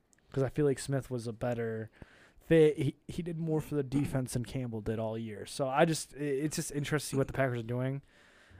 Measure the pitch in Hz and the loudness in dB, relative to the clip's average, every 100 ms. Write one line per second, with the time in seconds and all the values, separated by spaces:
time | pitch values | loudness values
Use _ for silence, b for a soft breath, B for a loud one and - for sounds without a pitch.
0 | _ _ _ 135 131 - 147 131 - 135 | _ _ _ -2 0 2 2 2 0 -4
1 | - 127 113 110 123 117 113 110 110 B | -2 -6 -6 -4 -4 -2 -4 -4 -8 B
2 | B B B - - 165 156 147 139 - | B B B -10 4 8 8 6 0 -2
3 | - - 170 160 165 156 - 147 131 135 | -8 -6 -6 -4 -2 -2 0 -2 0 0
4 | 135 135 127 123 117 135 123 113 104 110 | 0 0 -2 -4 -4 -4 -4 -4 -4 -2
5 | 110 113 113 101 - - 135 139 165 156 | -2 -4 -6 -10 -8 -4 0 4 6 4
6 | - 135 147 135 156 - - 143 143 151 | -4 -6 -2 0 0 -2 -4 -4 -2 -2
7 | - 135 131 - 135 120 113 123 131 139 | 0 0 0 0 0 0 -4 -2 -2 -4
8 | b b b b b b | b b b b b b